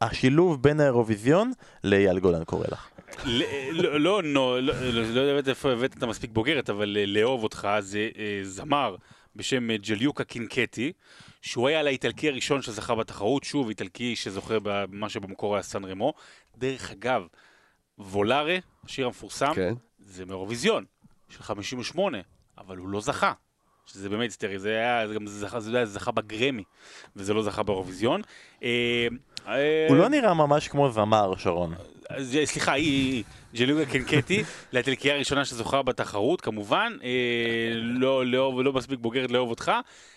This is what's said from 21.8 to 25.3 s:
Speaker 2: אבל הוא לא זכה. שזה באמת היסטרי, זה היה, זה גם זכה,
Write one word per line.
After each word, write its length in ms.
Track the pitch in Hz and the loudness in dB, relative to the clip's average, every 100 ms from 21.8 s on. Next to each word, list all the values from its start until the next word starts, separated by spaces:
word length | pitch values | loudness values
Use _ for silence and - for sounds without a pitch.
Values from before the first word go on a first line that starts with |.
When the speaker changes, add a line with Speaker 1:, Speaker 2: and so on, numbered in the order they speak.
| 110 156 196 110 85 _ _ - | -6 -2 -2 -4 -10 _ _ -20
Speaker 2:
אבל 200 | 95 92 | -16 -12
הוא 120 | 92 | -6
לא 120 | 101 | -4
זכה. 320 | 107 131 202 117 _ _ _ _ - | -4 0 -2 -2 _ _ _ _ -20
שזה 240 | 98 98 | -14 -6
באמת 140 | 107 | -4
היסטרי, 360 | 120 - 107 98 | -4 -4 -6 -4
זה 100 | 101 | -2
היה, 380 | 110 117 120 107 | 0 0 0 0
זה 60 | |
גם 140 | 107 | -4
זכה, 320 | 104 | -8